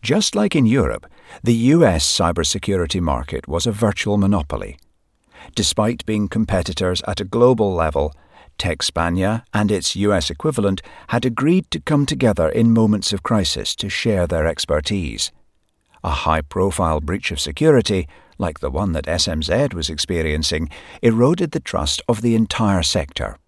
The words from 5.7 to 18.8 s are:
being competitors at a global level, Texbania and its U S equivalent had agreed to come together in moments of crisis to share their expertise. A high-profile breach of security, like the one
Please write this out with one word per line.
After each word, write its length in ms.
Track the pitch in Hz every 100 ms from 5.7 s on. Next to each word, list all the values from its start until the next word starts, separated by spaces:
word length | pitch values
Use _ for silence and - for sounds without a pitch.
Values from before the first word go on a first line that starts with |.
| - 107 120
being 240 | - 107 104
competitors 720 | - 110 95 90 90 92 90 -
at 140 | 92
a 20 |
global 480 | 95 117 123 123 104
level, 400 | 90 80 73 73 - _ - - _
Texbania 840 | - 78 - - 85 87 95 113 -
and 160 | 107 104
its 260 | 104 - -
U 160 | 101
S 160 | 98 -
equivalent 540 | 78 151 143 101 95 - - -
had 160 | 123
agreed 460 | 127 117 139 180 -
to 100 | -
come 240 | - 151
together 460 | 143 - 123 107 80
in 240 | 110 117
moments 400 | 113 110 104 -
of 80 | 98
crisis 520 | - 110 92 - 53 -
to 120 | 101
share 380 | - - 101 87
their 200 | 85 80
expertise. 880 | 80 - 76 76 101 78 53 - _ _ _ _ _ _ _
A 220 | - 78 -
high-profile 760 | 80 76 - 98 - 85 78
breach 320 | 73 98 -
of 80 | 76
security, 680 | - 76 156 143 104 98 80 - _ _
like 220 | 87 76
the 100 | 69
one 220 | 67